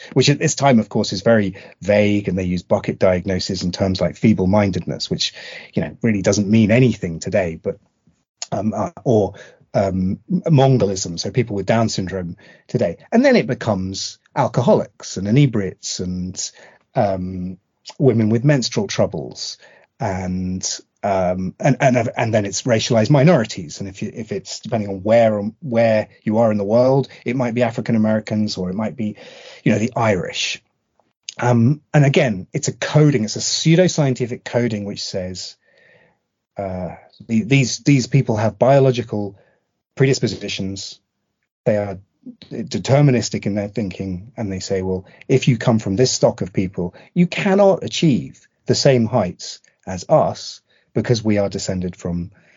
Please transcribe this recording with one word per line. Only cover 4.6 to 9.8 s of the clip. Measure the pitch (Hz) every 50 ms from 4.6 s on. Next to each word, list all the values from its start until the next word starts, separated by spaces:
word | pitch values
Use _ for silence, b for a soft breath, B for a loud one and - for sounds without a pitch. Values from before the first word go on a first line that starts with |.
| 104 98 87 92 82 - 60 - - -
which, | 90 - - - B B B B B B B B -
you | -
know, | - 76 - -
really | - 117 107 98
doesn't | 90 107 98 104 101 95
mean | 110 113 110 95
anything | 110 127 131 120 104 - - 87 82 80
today, | - - - 104 92 82 80
but, | 78 - 98 - - _ _ _ _ _ _ _ _ _ _ _ _ - -
um, | - 104 101 110 107
uh, | 107 - - - - -
or, | 147 113 107 98 90 B B B B B B B _ -
um, | 110